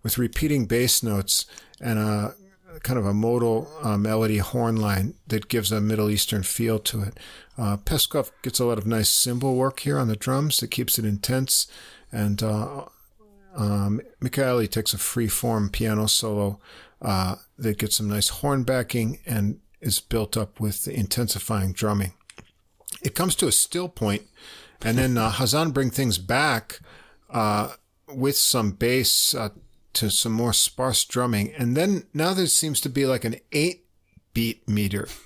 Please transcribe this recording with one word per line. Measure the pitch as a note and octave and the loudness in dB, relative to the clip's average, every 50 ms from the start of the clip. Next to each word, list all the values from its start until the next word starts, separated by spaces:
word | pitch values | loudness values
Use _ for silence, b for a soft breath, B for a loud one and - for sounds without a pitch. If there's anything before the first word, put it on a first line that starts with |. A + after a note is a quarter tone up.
with | - A2+ - B2 | -2 -2 0 0
repeating | B2 A2+ - - D#3 D3+ D3 C#3 A#2 | 0 0 0 0 0 2 2 2 2
bass | F#2 A#2 A#2+ B2 B2 - - | 2 2 2 4 4 2 2
notes | - A2+ G#2 G2 F#2+ - - - - B B B B B B B | 2 2 0 0 0 0 0 -2 -2 B B B B B B B
and | - A#2+ A2 G#2+ | -4 -2 0 0
a | G#2+ G#2+ G#2 G#2 G#2 G#2 - - - - - _ _ - - - | 2 0 0 0 -2 -4 -6 -12 -20 -20 -20 _ _ -18 -16 -6
kind | - B2+ B2+ B2 | -4 -2 0 2
of | G2+ | 2
a | G2+ G2 | 2 2
modal, | G#2 A2 A#2 A#2+ B2 A#2+ A#2 A2 A2+ - - - - | 2 4 4 4 4 4 2 2 0 -2 -4 -12 -6
uh, | - A2+ G#2 | -2 0 2
melody | G2+ G#2 A2 A2 A2 A2 G#2+ G#2+ G2+ | 2 2 2 2 2 2 2 2 2
horn | F#2+ - - A#2+ A#2 A2+ A2+ | 0 0 0 0 0 2 2
line | A2 G#2+ G#2 G2+ F#2+ F#2+ A#2+ - - _ - | 2 2 2 2 2 0 -2 -4 -10 _ -4
that | A2+ G#2+ - - | -4 -4 -2 -2
gives | - A#2 G2+ G2 | -2 0 0 0
a | A2 G#2+ | 0 2
Middle | G#2 G#2+ A2 G#2+ G#2+ G#2 | 2 2 2 2 2 2
Eastern | G#2 G2+ - - G#2+ G2+ | 2 2 0 0 0 -2
feel | F#2 - - - A#2 A2+ A2 G#2+ | -2 -2 -2 0 0 0 0 0
to | - - - G#2+ | -2 -4 -4 -2
it. | G2+ G2+ - B B B B B B B B | -4 -6 -6 B B B B B B B B
Uh, | - A2+ G2+ G2+ G2+ | -4 -2 -2 -2 -2
Peskov | - - E3 C3+ - - - D3 B2+ - - _ | -2 -2 0 0 0 0 0 -2 -2 -2 -8 _
gets | - B2+ - - | -8 -4 -2 0
a | B2 | 2
lot | A#2+ A#2 A2 | 2 0 0
of | G2 | 0
nice | A2 A2+ A2 G#2 - | 0 2 2 2 2
cymbal | - - - B2+ A#2+ B2 C3+ C3+ B2+ | 2 2 2 0 0 -2 0 0 2
work | B2+ C3 C3+ C3 - | 2 2 0 -2 -2
here | - C#3+ C#3+ C#3 | -4 -2 0 0
on | B2+ A2 | 0 0
the | A2 | -2
drums | A2+ - C3 C3 C3+ D3 D3+ - - | -2 -2 -2 0 0 0 0 0 -2
that | - - | -2 -2
keeps | - - A#2+ - - - | -4 -4 -2 0 -2 0
it | A2 | 0
intense. | G#2+ G2+ G2+ - - B2+ C3 C3 - - - - B B B B B B B B B | 0 -2 -2 -2 -2 0 0 0 0 0 0 0 B B B B B B B B B
And, | - A2 G#2 G#2 G2+ G2+ | -4 -2 0 0 0 0
uh, | A2 A2 G#2+ G#2+ G#2+ - - - - - _ _ - _ _ _ - - - - - - - | 0 -2 0 -2 -4 -6 -8 -12 -12 -14 _ _ -20 _ _ _ -20 -20 -20 -20 -20 -14 -6
um, | - G#2 G#2 G#2 G2+ G2 G2+ G#2 A#2+ - - - _ | -2 0 0 2 2 2 0 0 -2 -4 -10 -10 _
Mikaeli | C3 B2 - C#3 C3+ B2+ B2 A#2+ A2 G2 | -6 -2 0 0 2 2 2 2 2 0
takes | - A2+ G#2+ - - | -2 -2 -2 -2 -2
a | G2+ | -2
free-form | - - - B2 A#2 G#2 - - - A#2+ A2+ G#2+ G#2 G2 | -4 -2 0 0 0 0 0 0 0 0 0 0 0 0
piano | - - A#2 A2 G#2+ G#2+ G#2+ | 0 -2 0 0 2 2 2
solo, | G#2 - - - A2 G#2 G#2 G2+ G2+ G2+ - B B B B B B B B | 2 2 0 0 0 -2 0 0 -2 -4 -6 B B B B B B B B
uh, | - A2+ G2 F#2 F#2 F#2 F#2+ - - _ _ - | -2 0 0 2 0 0 -4 -8 -12 _ _ -4
that | B2+ A2 G#2 - | -2 -2 0 0
gets | G#2+ G#2 - | -2 -2 -2
some | - G#2+ G#2 | -2 0 -2
nice | G#2 G#2 G2 - | 0 0 0 -2
horn | - - - D3 C#3 C3+ | -2 -2 -2 0 0 0
backing | A#2+ B2 C3 B2+ A#2 - - A#2+ A2+ A2 - - - | 0 0 0 0 0 -2 -2 0 0 -2 -4 -8 -6
and | - B2 G#2+ G2+ G2+ - - _ _ _ _ | -4 0 0 0 0 -2 -4 _ _ _ _
is | - C3 F#2+ - | -4 -2 -2 -2
built | - _ - A2+ G#2 G2+ - A2+ | -2 _ -2 -2 -2 0 -2 -4
up | G2+ G2 _ - | -4 -4 _ -4
with | A2 G#2 G2+ - - | -4 -4 -4 -4 -6
the | - - A#2 | -4 -2 -2
intensifying | G2+ F#2 - B2 A#2+ G#2+ - G2 - - A2+ G2+ F#2+ F#2 | -2 0 0 -2 0 -2 -2 -4 -2 -2 -2 0 0 -2
drumming. | F2+ - A2 G#2+ G#2 G2+ G2 F#2 - _ _ - - - - - _ _ _ _ _ _ - - - - | -2 0 0 0 2 0 -2 -4 -8 _ _ -20 -20 -20 -20 -20 _ _ _ _ _ _ -14 -14 -14 -6
It | - - - | -8 -6 -2
comes | - F3+ F#3 - | 0 0 0 2
to | - G3 C#3+ | 2 2 2
a | |
still | - - - - - E3+ F3+ F3 | 4 2 2 0 -2 -6 -6 -6
point, | - - A2+ G#2 G2+ G2+ - - B B B B B B B B B B | -4 -2 0 0 0 0 -4 -10 B B B B B B B B B B
and | - A2+ A2+ | -2 0 2
then, | B2 C3 B2+ B2 A#2 | 2 2 2 2 2
uh, | A2 A2 | 2 0
<laughs> | G#2+ B2 | 0 0
Hazan | C3 A2 C#3 D3+ E3 E3 C3 | 0 2 2 2 2 2 0
brings | C#3 C3+ B2 - | 0 0 0 0
things | - C3+ A#2+ G2 | 0 2 2 0
back, | F2+ F2+ F#2 A#2 C3+ D3+ D3+ B2 A2 - - - - B B B B B B B B B _ | 0 0 0 2 2 2 2 0 -2 -4 -8 -18 -18 B B B B B B B B B _
uh, | - A#2 A2 G#2+ G#2 G#2 G#2+ A2 - - _ _ _ _ _ - | -2 0 2 2 2 0 0 -2 -6 -16 _ _ _ _ _ -12
with | C#3+ C3 B2+ C#3 C#3 - | -4 -2 0 0 2 2
some | - - - B2 A2 G2+ | 2 2 2 2 2 0
bass, | F#2 - A#2+ A#2+ B2+ C3 A#2+ - - - - - - | 0 0 0 2 2 2 2 2 2 2 2 2 0
uh, | C3 A2 G#2 - - - - - _ _ _ - | -2 -4 -6 -8 -12 -20 -20 -20 _ _ _ -4
to | - - G#2 | -2 0 0
some | - - - A#2 | 0 0 0 0
more | A2 A2+ A#2+ A#2+ G2+ | 0 0 0 2 2
sparse | - - - - - B2+ C3 A#2+ - - | 2 0 0 0 -2 -2 0 0 0 -2
drumming. | - - B2 B2 A#2+ A2+ G2+ - - | 0 0 0 0 2 2 0 0 -2
And | - C#3+ B2+ A#2+ B2 | -2 -2 -2 0 2
then | D3 F3 G3+ G3+ E3+ - _ - | 2 2 2 0 0 -2 _ -4
now | D3 D#3+ F3 | 0 0 0
there | F#3+ F#3 F3+ | 2 2 2
seems | D#3 - - E3 D#3 C#3 - | 2 2 2 2 0 -2 -2
to | - C#3+ | -4 -2
be, | B2 C#3 C#3 | 0 0 2
like, | C3 C3 B2 - | 2 2 0 0
an | A#2 A2+ - _ _ | -4 -6 -6 _ _
eight | - D3 D3+ F3+ F3+ - _ _ _ _ _ _ _ - _ _ | -2 0 0 0 -2 -6 _ _ _ _ _ _ _ -20 _ _
beat | _ A#2+ A#2 A2+ A2 - _ | _ 0 0 0 -2 -6 _
meter | - G#2 G#2 G#2 F#2+ G2+ G2+ G2+ - - - - | 0 0 2 2 0 -2 -4 -6 -6 -12 -18 -18